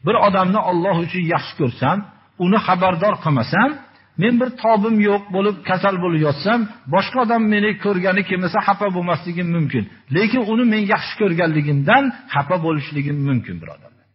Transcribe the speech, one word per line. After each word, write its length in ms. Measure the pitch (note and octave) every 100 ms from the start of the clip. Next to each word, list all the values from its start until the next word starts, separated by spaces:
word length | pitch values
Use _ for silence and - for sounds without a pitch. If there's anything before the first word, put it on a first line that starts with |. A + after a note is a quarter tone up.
bir 100 | D#3
odamni 460 | A3 G#3 F#3+ F#3 G#3
Alloh 360 | F3+ F3 F#3 E3+
uchun 240 | E3+ F#3
yaxshi 320 | E3 E3 - -
ko'rsam, 420 | C3+ - C3 F#3+ G3+ - _
uni 240 | _ F3+ G#3
xabardor 560 | - F#3 F#3 E3+ G3+ F3+
qilmasam, 540 | D#3+ C3+ A2+ F3 C4 D4+ - _ _ -
men 160 | G#3
bir 140 | A#3+ B3+
tobim 460 | - A3+ A3 A3 G#3+
yo'q 260 | G#3 G3+ G3+
bo'lib, 280 | F#3+ G3+ G3
kasal 340 | - F#3 G3 F#3
bo'lib 240 | F3+ D#3+
yotsam, 400 | D3+ D3 G3 A#3+ G#3+ -
boshqa 340 | C3 E3+ G3 B3+
odam 220 | A#3 A#3
meni 280 | G#3+ G#3 G#3 G#3
ko'rgani 440 | G3+ G3 F#3 F#3
kelmasa, 340 | F#3 F3+ F3+ G#3+
xafa 280 | G3 G3 G3+
bo'lmasligim 600 | F3+ F3 D#3+ F3 E3+ F3
mumkin. 360 | E3+ C#3+ B2 G2+ - _
Lekin 360 | D3 G#3+ B3+
uni 220 | G#3 A3
men 180 | B3 G#3+
yaxshi 300 | G3+ G#3+ - -
ko'rganligimdan 880 | G3+ E3+ E3+ D#3 D3 C#3+ C#3 B3 C#4 -
xafa 320 | - C#3+ C3+ F3+
bo'lishligim 600 | D#3+ D3+ C3+ D3 C#3+ D3
mumkin, 380 | C#3 B2+ F#2+ E2+
birodarlar. 500 | E2 D2 - _ _